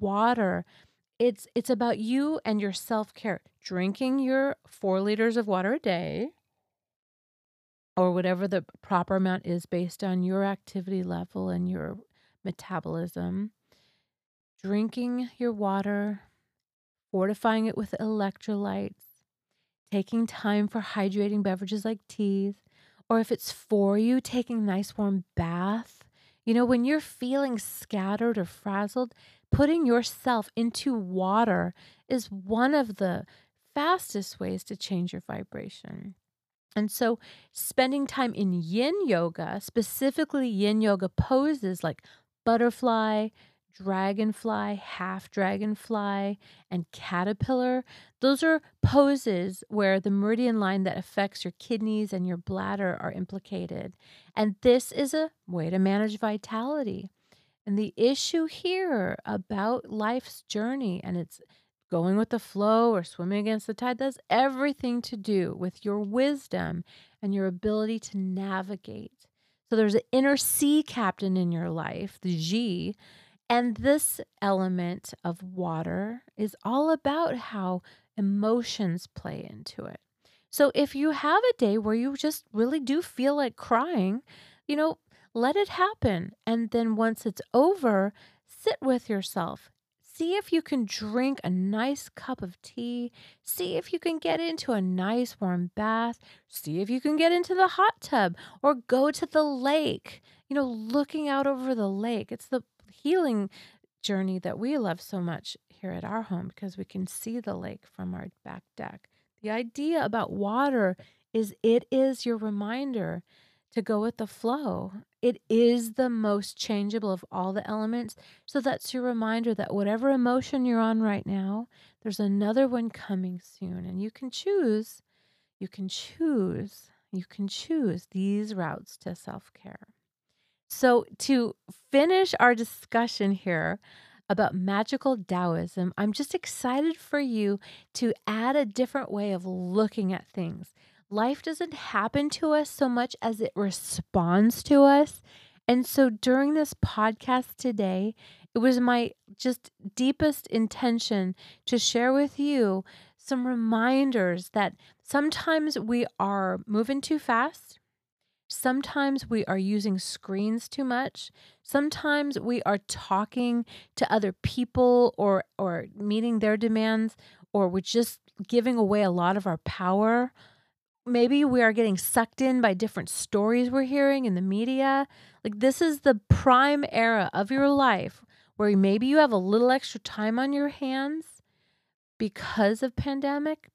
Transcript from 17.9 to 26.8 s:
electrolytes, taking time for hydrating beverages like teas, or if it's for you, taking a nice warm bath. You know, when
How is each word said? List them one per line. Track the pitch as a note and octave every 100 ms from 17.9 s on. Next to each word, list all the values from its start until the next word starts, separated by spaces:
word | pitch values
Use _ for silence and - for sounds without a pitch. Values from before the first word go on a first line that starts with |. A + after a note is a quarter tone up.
| -
electrolytes, | A3 G#3+ G3 - - G3+ G3+ G3 G3+ - _ _ _ _ _ _ _ _ _
taking | G3+ F#3+ A#3 A3+
time | - G#3+ G#3 G#3
for | A3+
hydrating | G3+ A3 G3 G3 G3+ G#3
beverages | G3 F#3 F#3+ G#3
like | A3 A3 -
teas, | - G3+ G3 G3 G3 _ _ _ _ _
or | A3+
if | A3+
it's | A#3 -
for | - - G#3 G3 G#3
you, | A3+ B3+
taking | - B3 A#3+ A#3
a |
nice | G#3 F#3+ G3+ -
warm | G3+ G3 -
bath. | - E3+ F3 F#3+ A3 A#3 _ _ _ _ _
You | -
know, | A3+
when | B3 B3